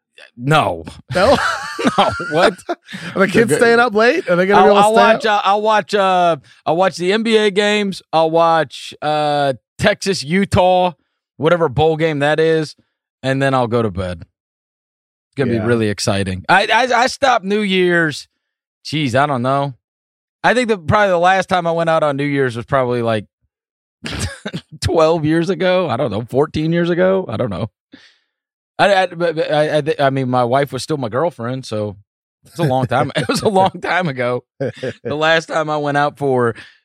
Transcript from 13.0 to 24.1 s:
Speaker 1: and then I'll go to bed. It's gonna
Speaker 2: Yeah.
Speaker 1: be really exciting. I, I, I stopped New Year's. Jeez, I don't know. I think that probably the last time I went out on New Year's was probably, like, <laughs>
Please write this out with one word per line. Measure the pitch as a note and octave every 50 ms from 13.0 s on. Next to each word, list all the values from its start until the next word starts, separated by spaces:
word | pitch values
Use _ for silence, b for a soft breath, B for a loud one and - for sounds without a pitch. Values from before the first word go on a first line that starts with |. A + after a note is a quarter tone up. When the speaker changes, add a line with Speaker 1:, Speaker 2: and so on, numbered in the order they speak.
| _ _ _ _ -
Speaker 1:
and | C3 C3+ C3+
then | C#3 C#3 C3+
I'll | C3 B2 A2+
go | A#2 A#2+
to | A2+ G#2+
bed. | F2 F#2+ F#2 F2+ F2+ E2 -
It's | - _ _ _ _ _ _ _ _ _ _ _ _ _ _ _ _ _ _ _ _ _ C#3
gonna | C3+ A#2+ A#2
Speaker 2:
Yeah. | A2+
Speaker 1:
be | G#2
really | A#2 A#2+ A#2 A2 G#2
exciting. | G2+ - - A#2+ G2+ G2 G2 F#2+ F#2 F#2 - -
I, | E3 F#3+ G#3+
I, | G#3+ A3 A3+ B3+ B3 A#3+ A3+ A#3+
I | B3
stopped | - - - C4 B3 A3 F3+
New | F#3+ G#3 G#3+
Year's. | G#3+ G3 F#3+ F#3 F3+ F3+ F3 E3+ E3 D#3 C3+ - - - _ _ _ _ _ _ _ _ _ _ _
Jeez, | - - D#3 D3+ B2+ A2
I | B2+ C#3+
don't | D3+ C#3 B2
know. | A#2+ C3 C#3 C#3 C#3+ C#3 B2+ - _ _ _ _ _ _ _ _ _ _ _ _ -
I | F3 A3
think | B3 B3+ G#3
that | A3+ F#3 D#3+
probably | D3+ G#3 G#3+ G#3 G3
the | F3+ E3+
last | F3 F#3 F#3+ F#3+ F3+ -
time | F#3+ F3+ E3+
I | E3+
went | E3 E3 E3 E3
out | D#3+ D#3+ D#3
on | D3 C#3 C#3
New | C#3+
Year's | D3 C#3+ C#3 C3+ B2+ A2 A#2+
was | A2+
probably, | - C#3+ C3+ B2+ A#2+ B2 A#2+
like, | A#2 A2+ A2+ A2 F#2 - _ _ _ _ _ _ _ _ _ _ _ _ _ _ -
<laughs> | -